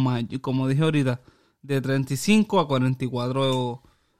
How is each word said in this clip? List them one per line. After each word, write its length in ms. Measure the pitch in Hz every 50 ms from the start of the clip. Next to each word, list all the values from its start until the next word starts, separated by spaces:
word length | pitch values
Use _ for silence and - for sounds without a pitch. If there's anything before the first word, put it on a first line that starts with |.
| 131
may-, 360 | 127 123 120 117 101 - 131
como 280 | - 139 127 131 131 131
dije 160 | 131 143 160
ahorita, 380 | 160 156 147 135 127 123 127 - - _ _ _ _ _ _
de 200 | - 139 139 135
treinta 320 | 123 131 135 139 135 131 143
y 40 | 131
cinco 420 | - 190 214 214 208 - 196 190
a 80 | 160 139
cuarenta 360 | 139 131 127 131 131 127 131
y 20 | 123
cuatro 720 | 127 120 120 127 127 135 135 135 131 127 127 120 120 123 - _ _ _ _ _ _